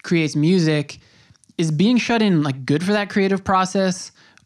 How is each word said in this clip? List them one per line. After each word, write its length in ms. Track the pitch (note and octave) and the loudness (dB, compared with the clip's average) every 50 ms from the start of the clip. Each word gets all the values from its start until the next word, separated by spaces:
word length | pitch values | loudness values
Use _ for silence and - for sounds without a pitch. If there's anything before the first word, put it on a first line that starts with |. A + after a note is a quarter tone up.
| - | -6
creates 320 | - F3+ E3 D#3 D3+ - | -2 0 0 0 0 0
music, 640 | D3+ D3+ E3+ F#3+ F#3 D#3+ D#3 D3+ D3 C#3+ - - - - _ _ _ _ - _ _ _ - _ | 0 2 2 2 2 2 2 0 -2 -2 -6 -12 -20 -20 _ _ _ _ -20 _ _ _ -10 _
is 140 | - E3 D#3 | -4 -2 -2
being 260 | D#3 D3 F#3 A#3 B3+ | 0 2 2 4 2
shut 240 | A3+ - - A#3+ A3+ | 2 2 0 0 2
in, 220 | A3 G3+ F3 D3+ D3+ | 2 2 2 2 0
like, 220 | C#3+ C3 C3+ B2+ | 0 -4 -4 -2
good 180 | - C#3 D#3 F3+ | -2 -2 0 0
for 80 | G3 G#3 | 0 0
that 160 | G#3 G3+ G3 | -2 -2 -2
creative 340 | - G#3 G3 F#3+ G3 F#3+ F#3+ | -2 0 0 0 0 -2 0
process? 680 | - F#3+ F#3 F#3 F#3 - G3 F#3+ F#3 F3+ - - - - _ _ _ _ _ _ | 0 0 2 0 0 0 -2 0 -2 -2 -4 -10 -16 -20 _ _ _ _ _ _